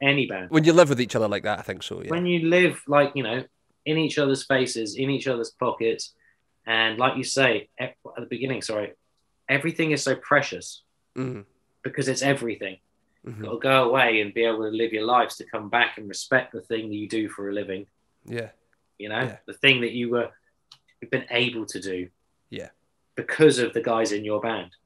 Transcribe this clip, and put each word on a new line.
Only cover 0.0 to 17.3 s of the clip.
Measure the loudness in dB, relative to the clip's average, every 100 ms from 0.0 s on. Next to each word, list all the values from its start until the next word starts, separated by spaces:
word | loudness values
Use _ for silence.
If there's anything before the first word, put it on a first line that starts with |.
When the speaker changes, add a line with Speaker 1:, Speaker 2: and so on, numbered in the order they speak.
Speaker 1:
any | 2 2 2
band. | -4 0
Speaker 2:
When | 4
you | 6
live | 8 8
with | 4
each | 0
other | 0 0
like | 0
that, | -2 -4
I |
think | -6 -10
so, | -10 -10
yeah. | -4
Speaker 1:
When | -2 0
you | 2 4
live, | 6 4 2 2
like, | 4 4
you | 0
know, | -4 -4 -6 _ _ _ -2
in | 0
each | 0 2
other's | 2 0
faces, | 2 0 0 -2 -6 -4
in | -2
each | -2 -2
other's | -4 -4
pockets, | -4 -4 0 -2 -2 -6 _ _ _ _ _ 2
and | 4 4 2
like | 0 0
you |
say, | -2 2 2 2 -4 -10
e-, |
at | -12 -12 -18 -14
the | -10
beginning, | -6 -6 -6
sorry, | -6 -6 -6 -10 _ _ _ _ -2
everything | -2 0 -2 0
is | 0
so | 0 -2
precious | 2 0 0 -6 -12 -18 _ _ _ -8
Speaker 2:
Mm-hmm. | -6 -8 -14 _ _ _
Speaker 1:
because | -8 -4 -2
it's | 0
everything. | 0 0 -2 -6 -10 -12 _ _ _ _ -16
Speaker 2:
Mm-hmm. | -12
Speaker 1:
You've | -8 -4
gotta | 2 4
go | 4
away | 4 4 2
and | 0
be | 0
able | 0 0
to | -2
live | 0 -2
your | -2
lives | 2 2 2 -4
to |
come | -10 -8 -2
back | 0 0 -2
and | -12
respect | -10 0 0 0
the | -8
thing | -6 -6 -4
that |
you | -6 -4
do | -4
for | -4